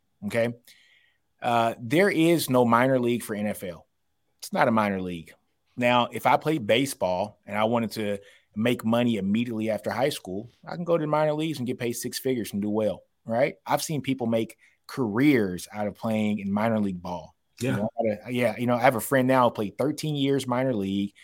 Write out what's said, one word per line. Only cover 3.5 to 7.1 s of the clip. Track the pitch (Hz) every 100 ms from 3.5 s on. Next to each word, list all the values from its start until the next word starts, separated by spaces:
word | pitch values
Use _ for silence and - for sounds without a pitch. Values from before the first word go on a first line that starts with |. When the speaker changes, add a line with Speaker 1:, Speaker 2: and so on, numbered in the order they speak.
| 98
Speaker 1:
L. | 95 82 _ _ _ _ _ _
It's | -
not | 190 139
a |
minor | 113 104 95
league. | 92 87 78 - _ _ _ -
Now, | 123 123 117
if | 113 127
I | 143
played | 151 156 104
baseball | 113 135 - 92